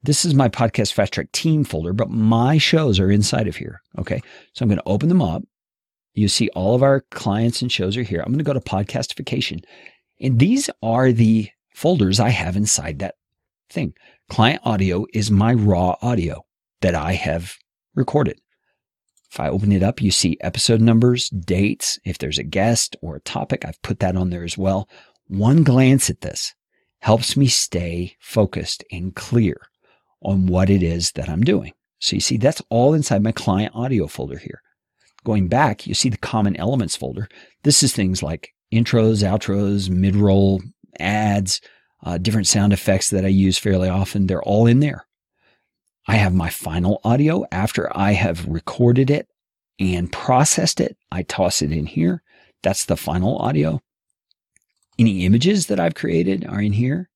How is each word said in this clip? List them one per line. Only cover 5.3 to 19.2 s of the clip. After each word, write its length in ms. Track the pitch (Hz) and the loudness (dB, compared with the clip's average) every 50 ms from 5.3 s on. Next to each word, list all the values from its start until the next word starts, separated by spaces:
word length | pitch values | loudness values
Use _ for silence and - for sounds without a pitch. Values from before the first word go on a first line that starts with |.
| 80 - - _ _ _ _ _ _ _ _ _ _ _ _ _ _ | -2 -6 -8 _ _ _ _ _ _ _ _ _ _ _ _ _ _
You 140 | 101 107 | 0 0
see 200 | 101 - - 117 - | 2 2 0 -2 -2
all 260 | - 90 92 98 117 | -2 -2 0 2 4
of 80 | 123 135 | 4 4
our 180 | 139 139 139 - _ | 4 4 2 0 _
clients 540 | - - - 120 98 107 113 117 117 - 123 | -16 -6 -4 -2 0 0 0 0 -2 -2 -4
and 80 | 123 | -4
shows 260 | - - 92 92 101 | -4 -2 -2 -2 -2
are 60 | 123 123 | -4 -4
here. 180 | - 90 82 | -4 -6 -6
I'm 100 | - - | -4 -2
gonna 120 | 123 151 151 | -2 -2 -2
go 100 | 143 - | -2 -4
to 60 | - | -4
Podcastification. 1040 | - - - 95 107 - - - - - - - - - - - - - - 87 - _ - - - - _ _ _ _ _ _ | -4 -4 -4 -4 -4 -2 -4 -6 -6 -6 -10 -12 -8 -6 -6 -4 -4 -6 -8 -10 -14 _ -20 -20 -20 -20 _ _ _ _ _ _
And 160 | - 135 123 | -2 0 4
these 320 | 113 135 190 247 277 277 - - _ - | 4 4 4 4 0 -2 -4 -8 _ -4
are 280 | 113 113 123 131 131 | -2 0 2 4 4
the 380 | 123 117 117 110 113 110 107 - _ _ _ _ _ | 4 4 4 4 4 2 0 -4 _ _ _ _ _
folders 460 | - - 156 180 147 104 90 98 104 | -2 0 0 2 2 2 2 2 2
I 100 | 110 110 | 2 2
have 260 | 110 92 82 87 90 | 0 0 -2 -4 -2
inside 440 | 101 104 101 - - - 82 76 69 | -2 0 0 -2 -2 -4 -6 -8 -8
that 160 | 95 92 - _ _ _ _ _ _ _ _ _ _ _ | -10 -10 -10 _ _ _ _ _ _ _ _ _ _ _
thing. 240 | - - 139 - - _ _ _ _ _ _ _ | -6 -6 -6 -6 -8 _ _ _ _ _ _ _
Client 320 | - - 110 120 151 - - | 0 2 4 4 2 0 -2
audio 440 | - 110 95 95 92 87 92 107 - | -2 0 0 0 0 0 -2 -4 -4
is 200 | - 110 101 107 | -4 -4 0 2
my 240 | 104 98 104 113 127 | 4 4 4 4 2
raw 400 | 117 104 104 95 87 92 90 90 - - | 2 4 2 2 2 2 0 0 -2 -2
audio 420 | 120 123 107 82 80 69 62 - _ _ _ _ _ _ _ | -2 -2 0 -2 -4 -6 -10 -16 _ _ _ _ _ _ _
that 120 | - 92 85 | -2 0 0
I 200 | 80 73 82 92 | 0 -2 -4 -4
have 420 | 90 - 78 78 85 87 95 - _ _ _ _ _ _ _ _ | -4 -4 -4 -4 -4 -6 -10 -16 _ _ _ _ _ _ _ _
recorded. 440 | - 131 - - 147 139 - - _ _ _ _ _ _ _ _ _ _ _ _ _ _ _ _ _ | -4 -2 0 0 0 0 -2 -4 _ _ _ _ _ _ _ _ _ _ _ _ _ _ _ _ _